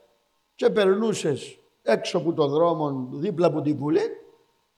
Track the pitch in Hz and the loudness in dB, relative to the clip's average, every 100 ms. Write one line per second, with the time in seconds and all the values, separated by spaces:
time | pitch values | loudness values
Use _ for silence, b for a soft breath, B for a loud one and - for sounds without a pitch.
0 | _ _ _ _ _ - 247 190 190 202 | _ _ _ _ _ -2 0 4 4 4
1 | 226 185 165 131 - - _ _ - - | 0 0 -2 -4 -8 -20 _ _ 0 0
2 | - 196 151 160 143 151 170 160 147 135 | 0 -2 0 0 0 2 2 0 -2 -4
3 | 127 143 190 160 170 151 143 127 147 349 | -6 -6 -4 0 2 2 -2 -2 0 0
4 | 453 - - _ _ _ _ | 0 -6 -18 _ _ _ _